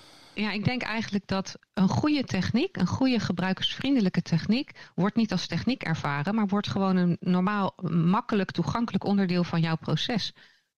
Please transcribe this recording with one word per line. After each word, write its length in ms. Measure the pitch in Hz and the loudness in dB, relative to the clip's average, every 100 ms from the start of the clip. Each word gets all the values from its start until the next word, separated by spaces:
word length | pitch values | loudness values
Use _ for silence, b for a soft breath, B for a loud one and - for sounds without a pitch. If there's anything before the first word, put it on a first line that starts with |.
| B B B | B B B
Ja, 180 | - 208 | -6 -4
ik 120 | 202 | 0
denk 180 | 202 247 | 0 -2
eigenlijk 440 | - 220 214 202 - | -2 -4 -2 -4 -2
dat 320 | 190 - - _ | -4 -4 -10 _
een 140 | - 185 | 2 2
goede 360 | - 302 294 | 4 2 0
techniek, 520 | - 190 - 226 370 - | 0 -2 0 0 0 -2
een 100 | 180 | -2
goede 320 | - 262 240 | 2 2 2
gebruikersvriendelijke 1000 | - 175 185 190 - - 262 277 185 - | 0 -2 -2 -2 -4 -2 0 2 2 0
techniek, 680 | - 165 - 226 - - - | 0 0 2 0 -2 -12 -10
wordt 220 | - 196 233 | -2 0 2
niet 160 | 220 | 0
als 140 | 185 - | 0 -4
techniek 360 | 160 233 262 | -4 -2 -2
ervaren, 520 | - 160 147 143 147 | -2 -2 -2 -2 -2
maar 120 | 220 202 | 0 0
wordt 220 | 202 - | 0 -2
gewoon 280 | 196 190 185 | 0 2 4
een 200 | 175 - | 2 2
normaal, 520 | - 180 190 208 190 - 170 | 0 2 2 0 -2 -4 -2
makkelijk 600 | 170 165 208 - 208 185 | 2 4 2 2 0 0
toegankelijk 540 | - 170 226 240 - | -2 -2 -2 -2 -2
onderdeel 400 | - 202 190 180 | 0 2 2 2
van 160 | 170 170 | 0 0
jouw 160 | 165 160 | 0 0
proces. 560 | - 151 - 226 - - b b b | -2 -2 0 -4 -4 -10 b b b